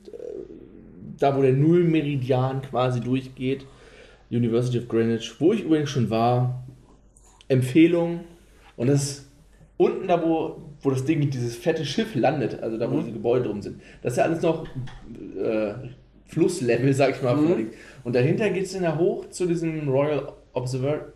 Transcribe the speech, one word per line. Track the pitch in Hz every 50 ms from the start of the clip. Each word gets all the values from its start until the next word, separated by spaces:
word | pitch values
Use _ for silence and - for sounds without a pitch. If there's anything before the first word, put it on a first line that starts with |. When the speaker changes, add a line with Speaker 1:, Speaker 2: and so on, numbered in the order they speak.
| -
Speaker 1:
äh, | - - - - - - - - - - - - - - - - - - - - - - -
da | 143 139 135
wo | 135
der | 135 127 135
Nullmeridian | 139 143 165 170 180 170 165 160 156 143 147 147 135 123 127 127 127 131 131 135 135
quasi | - - - 120 127 127 123 117
durchgeht. | 110 123 131 131 127 - - - 127 131 135 131 - - - - - - - - - - - _ - -
University | 117 120 120 113 113 120 123 127 123 113
of | -
Greenwich, | - 113 113 113 113 113 110 - - - -
wo | 147 180 226
ich | 208 -
übrigens | 156 160 156 143 -
schon | - 131 113 98
war. | 110 113 117 123 123 127 127 - - - - - - - - _ - _ _ - _ - _ _ _ _ -
Empfehlung. | - 135 127 123 - - 160 165 170 175 170 170 170 170 170 - - - - _ _ - - _ - -
Und | - 120
das | 131 143 139 139
ist | - - - - - - - - - - - - - _
unten | - 175 - - - 185
da, | 185 175 160 160
wo, | 165 160 160 160 156 - - - - - -
wo | - 139
das | 131 127 131
Ding, | 156 160 147 143 131
dieses | - 123 120 117 -
fette | - - 170 165 165 151
Schiff | - - 226 220 214 -
landet, | 117 113 135 156 139 113 - - -
also | - 113 113
da, | 110 143 135
wo | 139
Speaker 2:
Mhm. | 147
Speaker 1:
diese | - 117 104
Gebäude | 107 101 117 123 131 117
drum | 110 101 101
sind. | - - - - - - - -
Das | - 123 123
ist |
ja | 185 -
alles | 160 165 165
noch, | - 165 165 165 - - - 131 123 - - - - - - - - - - 95
äh, | 107 117 110 110 107 101 104 - 127 - - - - _ _ - _
Flusslevel, | - - 151 180 185 - - 127 120 117 117 127 139 131
sag | 139 139 131 -
ich | -
mal, | 135 123 123
Speaker 2:
Mhm. | 147 151
Speaker 1:
von | 165 185
links. | 220 - - - - - - - - -
Und | 120 139
dahinter | 123 127 156 190 226 220 190
geht's | 175 190 190 - 185
dann | 185 180
ja | 165 151
hoch | 156 175 202 226 - - -
zu | - - 180
diesem | 170 170 165 165 165 156 156 151 139
Royal | 131 139 143 151 151 131 - - - - - _ -
Observer-, | 131 123 123 131 127 131 143 151 - - - -